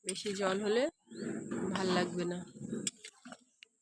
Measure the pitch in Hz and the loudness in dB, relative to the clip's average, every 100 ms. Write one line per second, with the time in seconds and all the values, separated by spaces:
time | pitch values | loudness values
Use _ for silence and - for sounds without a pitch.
0 | 190 190 208 196 196 190 208 226 302 - | -6 -4 -4 2 2 2 4 4 2 -2
1 | _ - - - - - - 185 185 180 | _ -8 -4 -4 -4 -2 0 2 4 4
2 | 175 175 175 175 - - - - - - | 2 0 -2 -4 -8 -12 -6 -4 -4 -6
3 | - _ - - _ _ - _ | -20 _ -16 -16 _ _ -20 _